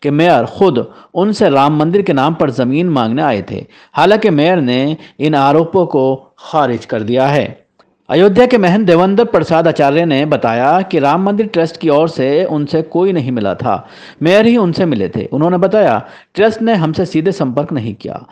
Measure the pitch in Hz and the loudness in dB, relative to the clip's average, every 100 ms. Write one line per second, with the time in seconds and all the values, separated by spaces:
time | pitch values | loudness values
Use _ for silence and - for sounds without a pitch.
0 | 143 143 175 147 143 - 190 120 - - | -4 0 2 2 0 0 0 2 -4 -10
1 | - 170 202 202 196 135 143 151 156 202 | -10 -4 -2 0 2 2 2 2 0 0
2 | 190 139 143 160 151 123 123 143 180 143 | 0 0 0 0 -2 -2 -2 -2 -2 -2
3 | 110 127 156 104 92 98 - _ _ - | -2 -2 -2 -2 -4 -10 -12 _ _ 0
4 | 175 214 214 147 160 180 127 123 139 160 | 2 2 2 2 2 0 0 0 -2 -4
5 | - - 151 147 139 147 165 190 170 143 | -12 -6 -2 2 2 2 2 0 0 0
6 | 131 131 - _ - 160 135 113 - 117 | 0 -2 -8 _ -6 -2 -2 -2 -6 -6
7 | 110 123 135 143 110 - _ _ _ _ | -2 0 2 0 -2 -8 _ _ _ _
8 | - 156 202 196 247 247 185 196 196 170 | -4 2 4 4 4 4 2 2 4 4
9 | 190 202 233 175 156 165 160 151 139 147 | 4 2 0 0 0 2 2 2 2 2
10 | 170 135 151 135 120 113 135 175 190 165 | 0 0 0 0 0 0 2 0 0 0
11 | 139 165 196 208 214 175 160 - 160 143 | 0 0 0 -2 -2 -2 -2 -2 0 2
12 | 160 151 131 147 185 151 143 160 156 170 | 0 -2 -2 0 -2 -4 -4 -4 -4 -2
13 | 190 175 127 123 101 110 123 95 - - | 0 -2 -4 -4 -4 -2 -2 -4 -6 -20
14 | - - 156 196 226 240 185 160 180 120 | -20 -4 2 4 4 2 0 0 -2 -2
15 | 92 - - 131 165 180 185 214 175 107 | -4 -6 -6 -2 0 0 0 2 2 0
16 | - - _ - 220 214 226 214 160 160 | -4 -16 _ 0 0 0 -2 0 -2 -2
17 | 170 156 175 185 135 123 147 143 110 101 | -4 -2 -2 -2 -4 -4 -4 -6 -8 -10
18 | - - - | -12 -14 -16